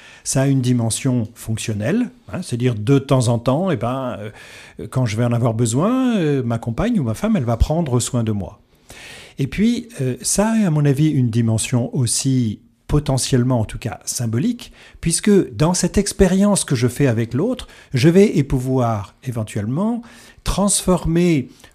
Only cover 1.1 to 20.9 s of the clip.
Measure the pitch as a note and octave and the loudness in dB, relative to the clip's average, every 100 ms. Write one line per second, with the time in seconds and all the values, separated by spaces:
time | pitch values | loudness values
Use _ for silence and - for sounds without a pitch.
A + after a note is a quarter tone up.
1.1 | B2 G#2+ - - A2 - G#2 G#2+ G#3+ A#3+ | -2 -2 -8 -8 -6 -4 -4 -2 -2 -2
2.1 | - - G2+ F#3 A#2 B2 G#2+ G#2 C#3 C#3 | -8 -12 -10 -6 -2 -2 0 2 2 4
3.1 | C3 B2 A#2 A#2 C3+ F#3+ C#3 A#2 C3 B2+ | 2 2 0 0 0 0 -2 -4 -4 -6
4.1 | G2 G#2 - - - - - - - B2 | -8 -12 -14 -20 -20 -20 -16 -8 -2 -2
5.1 | G2+ A#2+ A#2+ A#2+ A2 A#2+ A#2+ F#3+ C4 C4 | 0 0 2 0 0 0 0 0 0 0
6.1 | A3 D#3 C#3 A#2 A#2 - A#2 G3 A#3 A#2+ | 0 0 0 -2 -4 -4 -2 -2 0 -2
7.1 | A2 G#3+ G#3+ A#2+ A2+ - D#3+ D#3+ A#2+ - | -2 0 0 0 0 0 0 0 0 0
8.1 | B2 A2+ G#2 F#2 - _ _ - - - | -2 -2 -2 -6 -14 _ _ -20 -20 -20
9.1 | - - - C#3 - A3 A#3+ - - B2+ | -20 -18 -6 -6 0 0 0 -6 -6 -4
10.1 | B2 - - G#3+ A3+ G3+ D3+ C#3+ C3+ D#3 | -4 -2 0 2 2 2 4 2 4 2
11.1 | D3+ B2 A2 A#2 A2 - B2 B2 E3+ A#2+ | 2 2 2 2 0 0 0 0 -2 0
12.1 | - C3+ C3 A#2 G2+ _ _ - D3 D3 | 0 0 0 0 -4 _ _ -4 -2 0
13.1 | C3 - B2+ B2 B2+ G#2 - G#2+ - - | -2 0 0 2 0 -2 -6 -10 -10 -10
14.1 | - A#2 A2 G3 A#3+ - - - - E3 | -6 -4 -2 -2 -4 -10 -20 -20 -8 -4
15.1 | E3 - G3+ - G#2 D#3 F3+ F3 - G3+ | 0 4 4 2 0 0 2 0 0 -2
16.1 | - F#3+ F#3+ G3+ G3 - C3+ B2+ - C#3+ | 2 2 4 2 2 0 0 0 2 0
17.1 | A2+ A#2 B2 G#3 B3 - - - C3 C#3 | 2 -2 -2 -2 -4 -10 -20 -6 2 4
18.1 | F3 G#3 F#3+ C3+ C#3 B2+ C3 A#2+ A2 G2 | 6 6 4 0 -2 0 0 0 -2 -6
19.1 | _ - A#2 A2 A2 G#2 C3+ G#3+ A#3 A#3 | _ -8 -6 -6 -4 -4 -2 -2 -2 -8
20.1 | - - - - - G3+ - - | -20 -20 -10 -6 -2 0 0 2